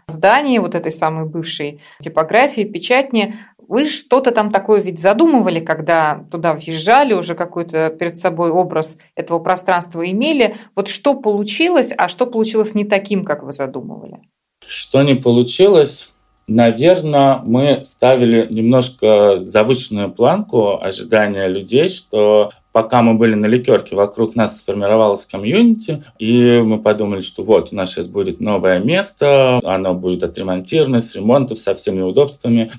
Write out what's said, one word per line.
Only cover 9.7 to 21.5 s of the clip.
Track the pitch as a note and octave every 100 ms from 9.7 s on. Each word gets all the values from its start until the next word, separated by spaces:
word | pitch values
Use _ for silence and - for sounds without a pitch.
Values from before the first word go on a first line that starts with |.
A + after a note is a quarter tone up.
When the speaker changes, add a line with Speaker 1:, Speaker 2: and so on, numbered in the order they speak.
| F3 E3+ E3 F3
Speaker 1:
имели. | G3 D4 C#4+ G#3+ - - -
Вот | G3
что | - C#4+ C4+
получилось, | G#3+ G#3 G#3 - E4+ E4+ A#3+ -
а | F3
что | - B3+
получилось | A3+ A3 A3 G#3+ G#3+
не | G#3
таким, | G3+ G3 G3 E3
как | D3
вы | C3+
задумывали? | C#3 C3 C3+ - - - - _ _ _ _ -
Speaker 2:
Что | - - C3+
не | C#3+ B2
получилось? | B2 A#2+ A#2+ - G3 F3 C#3 - - _ _ _ -
Наверно, | A2 A#2 A2 E3 F3+ D3+ C#3 C#3 B2+ A2
мы | B2 C#3+ C#3 -
ставили | - B2+ C3 A#2 A2+ A2+
немножко | A2 A2+ B2+ B2+ - G#2+ G#2 G#2 F#2+
завышенную | F#2 G#2+ A2+ B2+ - G#2 G2
планку | - B2 F#3+ G#3+ B2 G2+ F#2+
ожидания | F#2+ - - A2 G#2 G2
людей, | F#2+